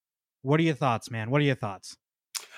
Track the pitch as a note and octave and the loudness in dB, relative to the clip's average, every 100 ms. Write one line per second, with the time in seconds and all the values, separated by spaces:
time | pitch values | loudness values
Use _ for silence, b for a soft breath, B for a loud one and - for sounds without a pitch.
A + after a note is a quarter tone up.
0 | _ _ _ _ C3 D#3 E3 C#3+ C#3+ A2+ | _ _ _ _ 0 2 2 2 0 0
1 | - A#2 A2 C#3+ D3 C3 A2 F#2 - - | -2 -6 0 2 2 0 -4 -8 -14 -20
2 | _ _ _ - B | _ _ _ -12 B